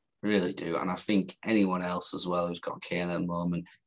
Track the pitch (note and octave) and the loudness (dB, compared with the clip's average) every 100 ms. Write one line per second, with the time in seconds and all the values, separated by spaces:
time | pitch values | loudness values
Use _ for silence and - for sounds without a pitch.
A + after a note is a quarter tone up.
0 | _ _ G#2 G#2 F2 - E2 D2+ F2+ F#2 | _ _ 2 2 2 -2 -2 -2 -2 -4
1 | - G#2 F#2 - - G#2+ F#2+ F2+ F2+ F2 | 2 2 2 -4 2 4 4 2 -2 0
2 | - F#2+ F2 F2 F2 E2 - F2 - F2 | -2 0 0 0 0 -2 -6 -8 -4 -2
3 | F2+ E2+ F2 E2+ F2 E2+ E2+ - | -2 -2 -2 -2 0 -2 -6 -16